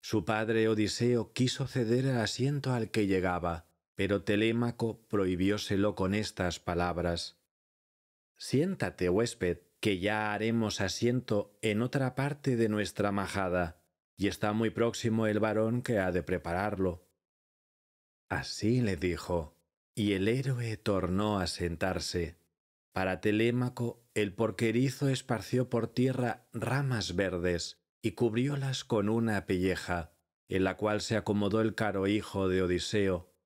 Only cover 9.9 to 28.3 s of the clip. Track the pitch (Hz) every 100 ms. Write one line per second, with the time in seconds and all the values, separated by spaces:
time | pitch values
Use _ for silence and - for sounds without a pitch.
9.9 | 95 95 107 107 104 113 113 110 - 98
10.9 | - 117 123 120 104 - _ 113 104 123
11.9 | 139 131 127 139 147 - 120 113 107 95
12.9 | - 101 101 95 101 95 87 87 - _
13.9 | _ _ _ 98 87 107 107 113 - 117
14.9 | 113 117 110 110 104 110 107 110 120 123
15.9 | 113 92 90 82 90 85 87 104 98 92
16.9 | 87 _ _ _ _ _ _ _ _ _
17.9 | _ _ _ _ 90 - - 104 127 117
18.9 | 92 92 82 - 87 78 _ _ _ _
19.9 | - 104 98 98 123 131 123 117 107 -
20.9 | 98 87 92 107 104 87 - 87 82 95
21.9 | 90 85 90 82 82 _ _ _ _ _
22.9 | - 92 92 107 104 113 120 123 127 120
23.9 | - _ - 104 92 110 101 117 113 135
24.9 | 127 139 131 - 117 107 127 123 120 113
25.9 | - 127 127 123 - _ 120 123 127 143
26.9 | 120 95 87 95 90 87 87 - - _
27.9 | _ 110 - 120